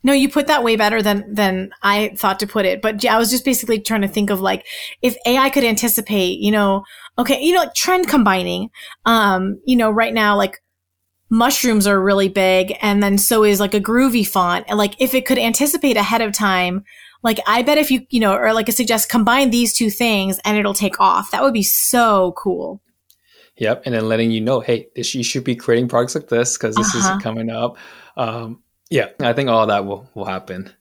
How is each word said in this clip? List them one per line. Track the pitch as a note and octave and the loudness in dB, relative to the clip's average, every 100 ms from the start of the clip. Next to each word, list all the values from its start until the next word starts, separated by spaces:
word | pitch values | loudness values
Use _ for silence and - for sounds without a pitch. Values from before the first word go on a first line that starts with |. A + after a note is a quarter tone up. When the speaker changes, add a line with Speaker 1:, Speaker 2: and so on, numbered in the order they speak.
Speaker 1:
No, | B3+ | 2
you | C#4 C#4 | 2 2
put | D4+ C#4+ | 0 0
that | D4 | 0
way | A#3 A3 | 2 2
better | G#3+ A3 | 2 2
than, | G#3+ G3+ G3+ | 0 -2 -4
than | G#3 G3 F#3 F#3+ - | -2 0 -2 -8 -4
I | G3+ G#3 G#3+ G3 | -2 0 -2 -2
thought | G3+ F#3+ | -2 -2
to | G#3 | -4
put | A3 F#3+ | -2 -2
it. | F#3 | -2
But | G#3+ G#3 | -4 -2
yeah, | A#3+ | 0
I | A3 | 2
was | A3+ | 2
just | B3 | 0
basically | C#4 B3 A3+ A3 | -2 -2 -2 -4
trying | G#3+ A3 | -2 -2
to | G3 | -2
think | G#3+ G#3 | -2 -2
of, | G3 | 0
like, | F#3+ F#3+ - - - - | -2 -4 -8 -14 -14 -4
if | B3 - - | -4 -2 0
A | C4 | 2
I | C4+ | 2
could | C#4 A#3 | 2 2
anticipate, | G#3+ A#3+ - G#3+ G#3 F3+ F#3+ | 0 0 -2 0 0 0 0
you | G3+ | 0
know, | G#3+ G3+ G3 G3 - - - | 2 2 0 -4 -20 -10 -4
okay, | B3 C4 | 0 0
you | D4+ | 2
know, | F4+ | 2
like, | D#4 | 0
trend | - - F#4 E4+ | -2 0 0 2
combining, | C#4+ G3+ F#3+ F3 F3+ G#3+ - - - A3 | 4 4 2 -2 -6 -8 -12 -20 -6 0
um, | A3+ G3+ F#3 F#3+ G3+ - | 2 2 2 -2 -4 0
you | B3+ | 2
know, | A3 | 2
right | G#3+ A3+ | 2 0
now, | A3+ G#3 G3+ | 0 2 2
like, | G3 - _ _ _ _ _ _ _ | 0 -4 _ _ _ _ _ _ _
mushrooms | A3+ A#3+ C#4+ B3+ G#3+ G3+ | 2 2 2 0 2 2
are | G3 | 2
really | F#3+ G3 G3 | 2 2 2
big, | G3 F#3+ F#3 F#3 - | 2 2 2 0 -2
and | G#3+ G3+ | 0 2
then | G3+ G3+ | 2 2
so | - A3+ | 2 4
is, | G#3+ G3+ | 4 2
like, | G3+ | 0
a | G#3 | -2
groovy | G3+ A#3 C4+ A#3 G3 | 0 2 2 2 0
font. | G3 F3 F3+ - | 0 0 -2 -2
And, | G#3 | -2
like, | G#3 - | -2 -2
if | C4 | -2
it | C4 B3+ | 0 0
could | C4 | 0
anticipate | A3+ A3 C#4+ D#4 C#4+ A3+ | 0 0 0 0 0 0
ahead | G3+ A3+ | 0 0
of | A3 | -2
time, | G3+ G#3 F#3 F3+ F#3 - - - _ | 0 0 0 0 -4 -8 -20 -20 _
like, | A#3 G#3+ - | -4 -2 0
I | F4 | 0
bet | B3 D4 | 2 2
if | D4 | 2
you, | C4 - | 0 0
you | A#3+ | 0
know, | G#3+ | 2
or, | G3 A3 | 2 2
like, | A3+ A3+ | 0 0
a | |
suggest, | A#3 B3 A3 - | -2 0 0 0
combine | A#3+ G#3+ B3+ C4+ | 2 2 4 2
these | A#3+ A#3 | 2 0
two | - A3 | 0 -2
things | - A#3+ G#3 F#3+ F#3+ G3+ | 0 0 0 -2 -4 -2
and | G#3+ | -2
it'll | G3+ G3 | -2 -2
take | G#3 - | -4 0
off. | F#3+ F#3 G3+ | 2 2 -2
That | G#3 | 0
would | C4+ | 0
be | A3+ | 0
so | G3 - - B3 A#3 G3+ F#3 F3+ | 0 -2 0 2 4 4 2 -2
cool. | G3 E3+ D#3+ G3+ _ _ _ _ _ _ _ _ | -4 -4 -6 -12 _ _ _ _ _ _ _ _
Speaker 2:
Yep. | A2 A#2 C3+ | -2 -2 -2
And | A#2 | -2
then | A2 | 0
letting | A2+ A#2 | 0 0
you | A2+ | 0
know, | A2 C3 | 0 -2
"Hey, | A2+ A2+ - - | 0 -4 -4 -10
this, | A#2 C3 | -8 -6
you | |
should | A#2 C3+ | -4 -4
be | B2 A#2+ | -4 -4
creating | - A#2 B2 | 2 2 2
products | A#2+ B2 D#3 | 0 -2 -6
like | - | -2
this | A#2 A#2+ - | 0 0 -2
'cause | A2 A2 | -2 -2
this | G#2 A2+ | -2 0
Speaker 1:
Uh-huh. | C#3 G3 | -2 -2
Speaker 2:
is | |
coming | B2 A2+ A2+ | -4 -6 -6
up." | A2+ A#2 - - - - - | -4 -6 -8 -20 -20 -16 -6
Um, | A2+ A#2 A2+ A#2 _ _ _ | -6 -6 -12 -16 _ _ _
yeah, | D3+ G#2 - | -2 -2 -2
I | B2+ | -2
think | A#2+ C3+ | 0 2
all | A2+ A2 | 2 2
that | G2+ G2 | 0 -2
will, | G2+ C3 | -8 -12
will | A2 F#2+ | -12 -8
happen. | F#2+ - F#2 F#2+ _ | -8 -10 -14 -14 _